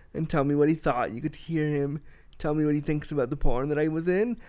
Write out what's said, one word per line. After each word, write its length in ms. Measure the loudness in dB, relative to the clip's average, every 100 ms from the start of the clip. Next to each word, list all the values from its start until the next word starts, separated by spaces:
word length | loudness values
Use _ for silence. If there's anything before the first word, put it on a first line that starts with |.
| -12
and 160 | -6 -2
tell 160 | 0
me 100 | 2
what 140 | 4 4
he 60 |
thought. 380 | 4 0 0 -2
You 100 | -4
could 140 | -8 -8
hear 300 | -6 -2 0
him 360 | 0 -2 -4 -10 -20 -20 -6
tell 180 | -2
me 120 | 0 2
what 80 |
he 80 | 0
thinks 280 | 0 -2 -2
about 200 | -2 -2
the 60 | 2
porn 320 | 4 4 2
that 80 | 0
I 100 | 0
was 180 | -2 0
in, 300 | 0 0 -2